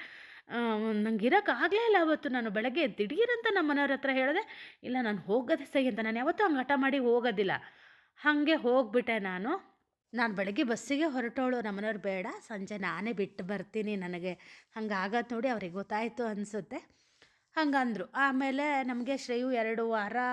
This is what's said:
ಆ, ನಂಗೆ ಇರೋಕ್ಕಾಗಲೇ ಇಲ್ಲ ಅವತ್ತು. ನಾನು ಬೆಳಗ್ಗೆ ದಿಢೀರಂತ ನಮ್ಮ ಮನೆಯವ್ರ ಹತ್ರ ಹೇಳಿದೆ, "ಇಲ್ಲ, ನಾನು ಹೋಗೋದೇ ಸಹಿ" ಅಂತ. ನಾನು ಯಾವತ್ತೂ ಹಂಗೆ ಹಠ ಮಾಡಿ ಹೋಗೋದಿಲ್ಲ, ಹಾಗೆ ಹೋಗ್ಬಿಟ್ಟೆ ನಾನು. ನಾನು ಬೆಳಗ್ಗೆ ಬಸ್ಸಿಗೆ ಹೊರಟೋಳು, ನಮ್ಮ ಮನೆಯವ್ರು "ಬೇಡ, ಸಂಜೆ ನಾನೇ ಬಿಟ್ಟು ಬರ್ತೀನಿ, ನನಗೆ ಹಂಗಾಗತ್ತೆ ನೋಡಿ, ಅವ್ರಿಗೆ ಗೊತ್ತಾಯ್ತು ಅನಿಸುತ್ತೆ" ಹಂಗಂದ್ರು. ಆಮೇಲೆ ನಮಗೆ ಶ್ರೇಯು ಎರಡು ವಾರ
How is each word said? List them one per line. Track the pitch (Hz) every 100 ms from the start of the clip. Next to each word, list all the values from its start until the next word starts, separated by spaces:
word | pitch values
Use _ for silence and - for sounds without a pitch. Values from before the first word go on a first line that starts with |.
| - - - - -
ಆ, | 240 233 214 220
ನಂಗೆ | 214 214 220 240
ಇರೋಕ್ಕಾಗಲೇ | 381 359 247 320 403 466
ಇಲ್ಲ | 392
ಅವತ್ತು. | 320 302 285
ನಾನು | 247 226
ಬೆಳಗ್ಗೆ | 202 247 269 269 -
ದಿಢೀರಂತ | 208 320 480 466 453
ನಮ್ಮ | 403 302
ಮನೆಯವ್ರ | 285 277
ಹತ್ರ | 269 277
ಹೇಳಿದೆ, | 262 262 339 - - - -
"ಇಲ್ಲ, | - 254
ನಾನು | 226 202
ಹೋಗೋದೇ | 175 233 247 320 277
ಸಹಿ" | 285 254
ಅಂತ. | 214
ನಾನು | 220 226
ಯಾವತ್ತೂ | 285 349
ಹಂಗೆ | 403 277
ಹಠ | 254 277
ಮಾಡಿ | 269 277
ಹೋಗೋದಿಲ್ಲ, | 240 240 240 202 190 135 - - - - _ -
ಹಾಗೆ | 294 294 294 302
ಹೋಗ್ಬಿಟ್ಟೆ | 233 254 220 240 233 220
ನಾನು. | 196 185 226 381 - _ _ _ _
ನಾನು | 226 233
ಬೆಳಗ್ಗೆ | 196 196 202
ಬಸ್ಸಿಗೆ | 254 220 - 277 330
ಹೊರಟೋಳು, | 254 233 269 254 247
ನಮ್ಮ | 214 196
ಮನೆಯವ್ರು | 214 214
"ಬೇಡ, | 196 190 208 403 -
ಸಂಜೆ | 208 196 208
ನಾನೇ | 185 165 220
ಬಿಟ್ಟು | 208 196 -
ಬರ್ತೀನಿ, | 185 196 - 220 208 202
ನನಗೆ | 180 175 180 175 - - _ 226
ಹಂಗಾಗತ್ತೆ | 220 190 196 233 233 233
ನೋಡಿ, | 262
ಅವ್ರಿಗೆ | 220 185
ಗೊತ್ತಾಯ್ತು | 185 196 220 226 233
ಅನಿಸುತ್ತೆ" | 226 208 202 214 - 294 - _ _ _ - _ _ 320
ಹಂಗಂದ್ರು. | 294 269 247 196 175
ಆಮೇಲೆ | 247 277 262 277 269 294 277
ನಮಗೆ | 262 240 247 269
ಶ್ರೇಯು | - 240 254
ಎರಡು | 240 220 226 226
ವಾರ | 220 202 233 247